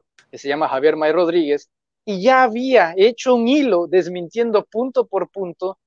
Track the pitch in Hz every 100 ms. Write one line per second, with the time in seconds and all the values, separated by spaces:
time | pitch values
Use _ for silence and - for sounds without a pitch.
0 | _ _ _ 123 139 147 147 131 151 156
1 | 151 165 165 175 147 143 _ _ _ _
2 | - 190 220 262 254 226 262 240 170 185
3 | 214 233 262 247 233 302 269 175 170 180
4 | 170 180 165 226 233 208 - 214 262 247
5 | 214 196 180 196 180 156 185 -